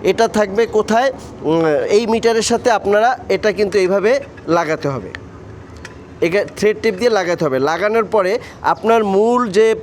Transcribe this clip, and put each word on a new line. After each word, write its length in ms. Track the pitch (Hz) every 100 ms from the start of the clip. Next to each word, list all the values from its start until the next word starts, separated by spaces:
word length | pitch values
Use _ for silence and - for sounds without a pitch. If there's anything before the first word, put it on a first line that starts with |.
এটা 240 | - 190 226
থাকবে 380 | 214 208 196 226
কোথায়? 480 | 214 208 226 269 254 - -
উম, 200 | 147 165 160 143 123
এই 180 | 208 226
মিটারের 340 | 226 226 226
সাথে 300 | - 233 247
আপনারা 460 | 208 190 202 226 - -
এটা 220 | 190 214
কিন্তু 260 | 185 208 196
এইভাবে 420 | 185 196 202 269 - - -
লাগাতে 400 | 170 160 156 147
হবে, 220 | 131 95 - - - - - - - - - - -
একে 240 | 170 190 185 -
থ্রেড 200 | 208 214
টিপ 140 | 220 185
দিয়ে 140 | 240
লাগাতে 360 | 208 175 170 156
হবে। 140 | 131
লাগানোর 460 | 139 170 208 226 202
পরে 340 | 214 185 233 - -
আপনার 420 | - 165 220 233
মূল 460 | 208 190 226 247 240
যে 260 | 185 220 220